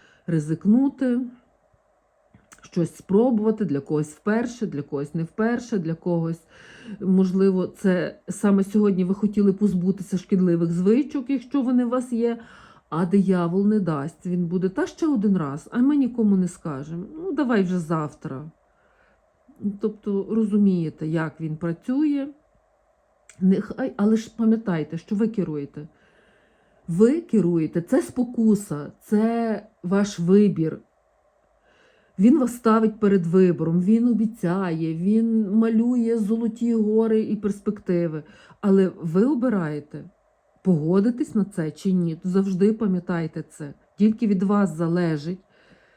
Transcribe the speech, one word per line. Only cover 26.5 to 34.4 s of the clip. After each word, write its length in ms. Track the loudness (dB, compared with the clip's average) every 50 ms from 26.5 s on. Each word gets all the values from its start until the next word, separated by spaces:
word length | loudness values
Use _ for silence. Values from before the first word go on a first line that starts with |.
| _ _ _ _ _ _ _ -4
Ви 320 | 2 4 4 4 4 2
керуєте, 600 | -2 0 0 2 2 2 2 0 0 -2 -2 -4
це 200 | -2 0 0 0
спокуса, 880 | 0 -2 -4 -6 -6 -4 -2 2 2 4 2 2 0 -6 -10 -10 -10 -12 -16 _
це 680 | _ -2 0 0 0 0 0 -2 -2 -2 -4 -6 -8 -14 _ _
ваш 360 | -4 -2 0 0 0 0 -2 -2
вибір. 600 | 2 4 6 6 6 4 2 0 -2 -4 -6 -8 -14 _ _ _ _ _ _ _ _ _ _ _ _ _ _ _ _ _ _ _ _ _ _ _ _ _ _ 4
Він 200 | 4 6 6 4
вас 180 | 2 0 -2
ставить 440 | -2 2 2 4 4 2 0 0 0
перед 260 | 2 2 2 2 2
вибором, 540 | 2 4 4 4 4 2 0 -2 0 0 0
він 280 | 2 2 2 4 2 2
обіцяє, 840 | 2 0 0 -2 -4 -4